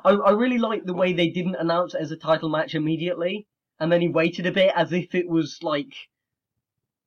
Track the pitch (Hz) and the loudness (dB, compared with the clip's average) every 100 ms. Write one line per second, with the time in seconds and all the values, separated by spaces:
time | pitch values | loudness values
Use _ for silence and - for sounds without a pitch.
0 | 190 202 196 208 254 240 226 202 180 175 | 2 4 4 4 2 2 0 -2 -4 0
1 | 185 175 170 180 175 185 165 170 175 - | 0 2 0 0 -4 -2 0 0 -2 -4
2 | 147 156 156 160 160 156 147 156 151 160 | -6 -6 0 0 0 -2 -2 -2 -2 -2
3 | 175 170 175 208 - _ _ - 160 170 | -2 -2 -4 -4 -10 _ _ -6 2 2
4 | 170 151 170 170 175 190 185 175 151 175 | 2 2 0 0 -2 2 2 2 0 -2
5 | - 180 175 165 151 - 165 147 135 - | -2 -4 0 0 -2 -6 -4 -4 -6 -14
6 | - _ _ _ _ _ _ _ _ _ | -20 _ _ _ _ _ _ _ _ _